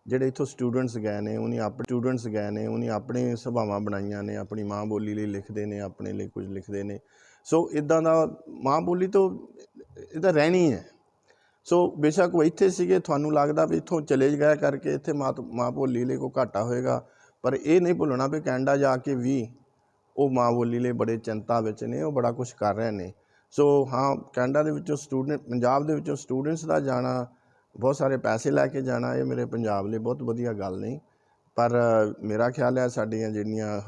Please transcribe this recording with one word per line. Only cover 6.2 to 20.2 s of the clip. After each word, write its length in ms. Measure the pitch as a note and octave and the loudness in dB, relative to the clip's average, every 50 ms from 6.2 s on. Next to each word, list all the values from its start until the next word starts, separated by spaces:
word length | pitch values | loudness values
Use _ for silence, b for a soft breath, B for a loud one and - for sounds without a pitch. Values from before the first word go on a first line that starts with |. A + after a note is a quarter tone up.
| G2 - | -8 -8
ਕੁਝ 180 | - G#2 G2 | -8 -10 -10
ਲਿਖਦੇ 360 | F#2+ G2 G2 F#2+ - G2+ G2 G2 | -8 -10 -10 -10 -8 -8 -6 -6
ਨੇ। 160 | G2+ G2+ G#2 _ b b b b b b b b | -6 -8 -12 _ b b b b b b b b
ਸੋ 260 | - D#3+ E3 E3+ - - | 0 2 2 2 2 -2
ਇੱਦਾਂ 300 | D3+ D3 D3 D#3+ D#3+ D#3+ | -2 0 2 2 2 4
ਦਾ 340 | D#3+ D#3+ D#3+ D#3 D#3+ D#3+ - - - | 4 4 4 2 2 -2 -8 -16 -18
ਮਾਂ 320 | - - - C3+ C#3+ D#3+ | -12 -6 -2 0 0 0
ਬੋਲੀ 260 | F3 F3+ F3 F3+ F#3 | 2 0 0 0 0
ਤੋਂ 320 | F#3+ G3+ G3 F#3+ F#3 F#3 - - - - - - - _ - - _ - - - - - | 2 4 4 4 2 0 -4 -14 -18 -20 -20 -20 -20 _ -20 -20 _ -20 -20 -16 -12 -6
ਇਹ 60 | D#3 | 0
ਤਾਂ 120 | F3 F#3 E3 | 2 4 4
ਰਹਿਣੀ 400 | D3 D3 E3 F3+ F#3 F3 D3+ A2 | 6 6 6 6 6 6 4 4
ਹੈ। 160 | E2 - - - _ _ _ _ _ _ b b b b b b b b | 2 -4 -10 -20 _ _ _ _ _ _ b b b b b b b b
ਸੋ 260 | - E3+ F3 F3 - - | 2 4 4 4 4 2
ਬੇਸ਼ੱਕ 380 | D#3+ D3 D#3 D#3 G3 F3 F3 F3+ | 2 2 2 4 4 2 4 4
ਉਹ 100 | E3 D3+ | 4 4
ਇੱਥੇ 260 | E3 E3 - G3 F#3+ | 4 4 4 2 2
ਸੀਗੇ, 280 | F#3 - F3 F3 F#3+ F3+ | 4 2 2 4 2 2
ਤੁਹਾਨੂੰ 340 | - - D3 C#3+ D3 D3+ D3+ | 2 2 0 0 0 2 2
ਲੱਗਦਾ 320 | D3 C#3+ D3 D3+ D#3 D#3+ | 2 2 4 4 2 2
ਵੀ 120 | D3+ E3 | 2 2
ਇੱਥੋਂ 240 | D#3+ D#3+ - F3+ D#3+ | -2 -2 -2 -2 -2
ਚਲੇ 380 | D3+ - C#3+ C3+ C3+ C#3+ D3 C#3+ | 0 2 2 4 4 4 4 4
ਗਏ 180 | D3 D3+ D3+ | 4 4 4
ਕਰਕੇ 380 | C#3+ D3 C#3+ C#3 C3+ - D3 D3 | 4 2 0 0 -2 -2 -2 -4
ਇੱਥੇ 180 | C#3+ - E3+ D3 | -2 -2 -2 -2
ਮਾਤ-, 280 | C#3+ C#3 C3 C3 C3+ | -2 -2 -2 -2 -4
ਮਾਂ 300 | A#2+ B2 A2+ A#2+ A#2+ B2 | -8 -8 -4 -2 -2 -2
ਬੋਲੀ 340 | B2+ C#3+ C3+ C3+ A#2+ A#2+ B2 | -2 -2 -2 0 0 0 0
ਲਈ 120 | B2+ C3 | -2 -2
ਕੋਈ 140 | B2+ C3+ C3 - C3+ | -4 -4 -4 -2 -2
ਘਾਟਾ 240 | B2+ G#2+ - G2 A2 | -2 0 0 -2 -2
ਹੋਏਗਾ, 440 | A#2+ A#2+ B2 B2+ C3 B2 A#2+ - b b b b b b b - | 0 -2 -2 0 0 -2 -2 -4 b b b b b b b -2
ਪਰ 120 | B2+ C3+ | 0 0
ਇਹ 260 | - - D3 E3 F#3 | 0 2 4 4 4
ਨਹੀਂ 140 | F3 E3+ F3 | 6 4 2
ਭੁੱਲਣਾ 320 | E3+ D#3+ D3 B2+ B2+ C3+ | 2 0 0 0 0 0
ਵੀ 140 | C#3 D3+ D#3 | 0 -2 -2
ਕੈਨੇਡਾ 360 | D3+ C3+ B2+ B2+ C3 C#3 C#3 | -2 -2 -2 0 2 2 2
ਜਾ 200 | C#3 C#3 C3+ C3 | 4 4 2 2
ਕੇ 180 | B2+ B2+ C#3+ C#3 | 0 0 -2 -2
ਵੀ 340 | B2 A#2+ B2+ C#3 C3 A2 A#2 B2 - _ _ _ _ _ _ _ _ _ _ - | -2 0 0 0 0 -2 -4 -10 -18 _ _ _ _ _ _ _ _ _ _ 0
ਉਹ 140 | - | 2